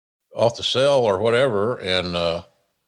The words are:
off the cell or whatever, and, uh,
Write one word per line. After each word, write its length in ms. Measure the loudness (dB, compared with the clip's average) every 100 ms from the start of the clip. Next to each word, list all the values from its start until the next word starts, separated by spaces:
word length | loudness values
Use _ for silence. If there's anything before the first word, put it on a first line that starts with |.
| _ _ _
off 220 | 0 0 0
the 60 |
cell 380 | -4 0 2 2
or 180 | 2 2
whatever, 580 | 2 2 2 0 -2 -4
and, 380 | -2 -2 -2
uh, 280 | -2 -2 -4 -8 _ _ _